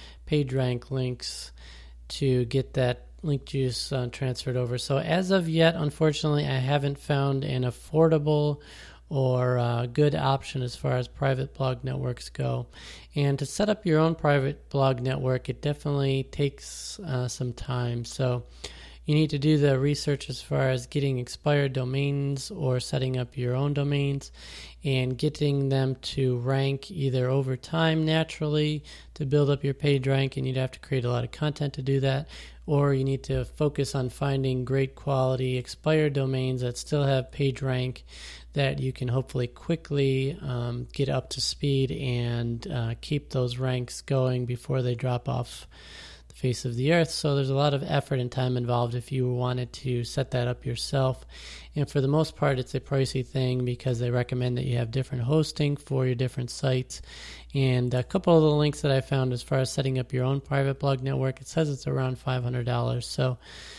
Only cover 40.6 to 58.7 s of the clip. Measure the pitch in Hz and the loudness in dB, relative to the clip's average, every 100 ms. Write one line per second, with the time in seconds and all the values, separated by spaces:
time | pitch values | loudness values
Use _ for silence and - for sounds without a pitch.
40.6 | 120 120 123 - 135 135 - - - - | -2 -4 -8 -2 0 0 -2 -6 -4 -2
41.6 | 143 135 135 156 131 120 120 117 117 117 | 0 2 2 -2 -2 0 0 -2 -2 -4
42.6 | 196 135 117 113 - 147 - 135 123 123 | -4 -4 -2 -4 -4 -4 -2 -2 -2 0
43.6 | 131 127 123 - - 135 127 127 120 120 | -2 -2 -4 -10 -2 2 2 0 -2 -4
44.6 | - 135 123 120 127 120 - 127 120 - | -2 0 0 0 -2 -2 -2 -4 -4 -10
45.6 | - - - - - - - - 127 117 | -18 -20 -20 -18 -18 -20 -20 -4 -2 -2
46.6 | 123 117 139 170 160 - 147 139 135 135 | -4 0 4 4 4 0 0 0 2 2
47.6 | 147 139 139 143 - 135 123 131 127 123 | 2 2 0 -2 0 -2 -2 0 0 0
48.6 | 120 120 120 123 - 135 123 123 123 123 | 0 0 0 -2 -4 0 0 0 0 -2
49.6 | 123 - 127 120 117 - 131 127 123 120 | -4 -6 -4 -2 -2 -2 0 0 0 -2
50.6 | 131 117 - 135 131 127 - - - - | -4 -6 -2 2 2 0 -8 -18 -16 -16
51.6 | - 147 143 147 135 151 151 - 143 127 | -8 -2 0 2 4 4 2 2 2 2
52.6 | 123 131 - 139 131 131 123 135 127 127 | -2 -4 0 0 2 0 -2 0 0 2
53.6 | 123 123 131 117 123 123 123 123 123 123 | 0 -2 -2 0 0 0 0 0 0 0
54.6 | 131 120 117 131 - 127 117 156 151 - | 0 0 0 -2 -4 -4 2 2 2 0
55.6 | 147 143 - 135 127 123 127 - 123 - | 0 0 -2 0 0 0 -2 -2 -6 -2
56.6 | 135 127 - - - - - - - 139 | 0 0 -2 -12 -14 -16 -16 -16 -6 0
57.6 | 135 127 123 127 - 190 185 165 156 147 | 4 4 2 0 0 0 6 8 8 6
58.6 | 151 | 2